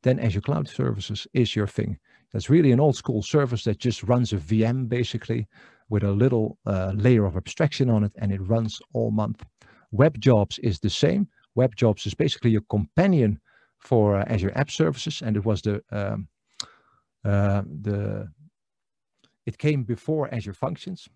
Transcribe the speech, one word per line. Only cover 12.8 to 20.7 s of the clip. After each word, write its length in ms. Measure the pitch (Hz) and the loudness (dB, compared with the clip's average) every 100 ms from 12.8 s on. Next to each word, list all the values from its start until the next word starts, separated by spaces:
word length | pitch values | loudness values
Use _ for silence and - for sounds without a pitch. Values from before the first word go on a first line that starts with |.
| 104 - 190 175 110 104 _ _ _ _ | -2 2 2 4 2 0 _ _ _ _
for, 340 | - 120 104 | 0 2 4
uh, 100 | 101 101 | 2 0
Azure 240 | 110 95 | -2 -2
App 160 | - 143 | -2 -4
Services, 520 | - 160 143 - 151 | 0 -2 -2 -8 -8
and 140 | 117 104 | -4 -2
it 80 | |
was 160 | 101 104 | 0 -2
the, 200 | 107 104 - | -2 -4 -6
um, 380 | 107 101 104 101 _ _ _ - _ _ _ _ _ | -6 -6 -6 -10 _ _ _ -18 _ _ _ _ _
uh, 380 | 104 101 101 101 98 78 | -2 0 2 0 -4 -8
the, 500 | 104 101 104 101 101 - 151 _ _ _ _ _ _ _ _ _ - | -4 -4 -4 -6 -10 -16 -20 _ _ _ _ _ _ _ _ _ -12
it 100 | - | -4
came 260 | 147 147 | 0 0
before 500 | 113 113 - 156 139 | -2 -6 -4 -4 -2
Azure 200 | 120 101 | -6 -8
Functions 560 | 98 135 | -6 -6